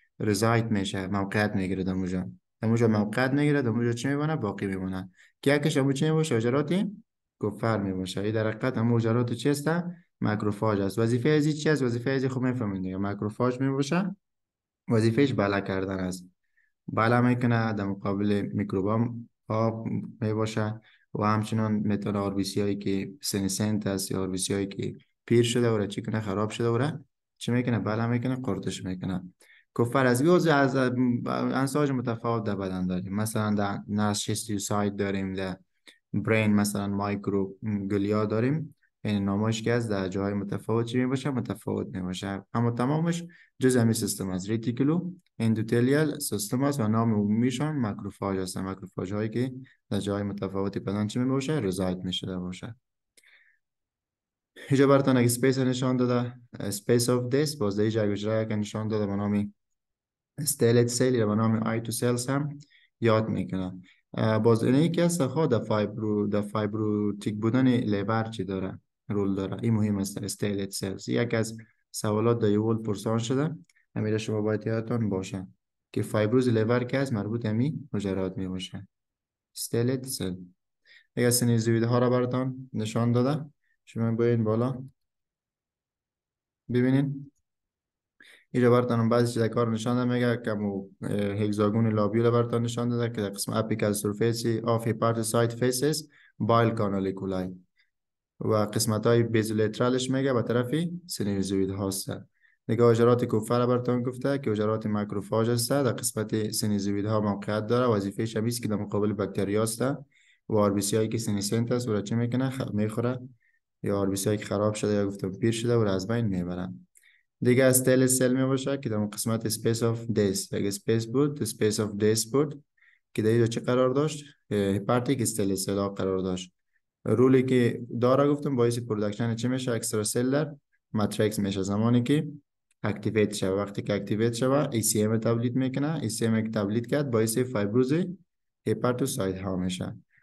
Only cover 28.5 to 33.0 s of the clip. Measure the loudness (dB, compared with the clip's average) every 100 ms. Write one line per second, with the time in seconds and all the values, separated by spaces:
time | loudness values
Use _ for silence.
28.5 | -4 -4 -8 -6 -6 -4 -6 -8 -18 _
29.5 | -20 _ -2 0 2 2 4 4 4 4
30.5 | 4 4 2 0 2 0 0 -2 -2 -2
31.5 | 0 0 0 0 0 -2 -4 -2 -2 -2
32.5 | -4 -4 -2 -2 -2